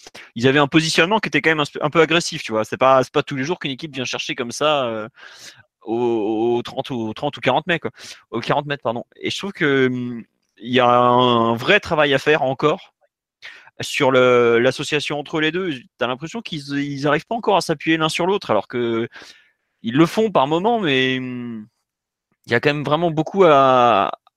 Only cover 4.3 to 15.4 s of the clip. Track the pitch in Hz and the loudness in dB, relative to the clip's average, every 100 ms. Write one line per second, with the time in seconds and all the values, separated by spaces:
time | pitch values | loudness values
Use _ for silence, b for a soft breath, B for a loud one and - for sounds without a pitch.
4.3 | 139 120 - 151 147 123 110 107 B B | -8 -8 -2 0 0 -2 -6 -10 B B
5.3 | B B B _ _ - 117 120 113 101 | B B B _ _ -6 -2 0 0 0
6.3 | 107 117 120 120 120 - 123 110 107 147 | 0 0 -2 -4 -8 -6 -6 -8 -6 -8
7.3 | - 131 131 170 165 110 B B B _ | -4 -2 -2 -2 -4 -6 B B B _
8.3 | 117 - 139 147 143 123 117 - _ 95 | -8 -2 -2 -2 -6 -6 -6 -10 _ -8
9.3 | - 196 - 147 135 127 123 123 120 - | -6 -10 -4 0 2 2 0 -6 -10 -14
10.3 | _ _ _ 113 123 123 120 123 123 123 | _ _ _ -2 2 4 4 4 4 4
11.3 | 120 113 117 127 208 - 156 147 135 - | 4 2 0 0 0 0 0 2 2 2
12.3 | 151 131 131 147 185 - _ _ _ _ | 0 0 0 -2 -2 -8 _ _ _ _
13.3 | _ B B B - - - 135 131 127 | _ B B B -12 -8 0 2 4 6
14.3 | 123 120 117 127 - 143 147 - 147 143 | 6 6 4 2 0 -4 -4 -4 -6 -6
15.3 | 160 | -2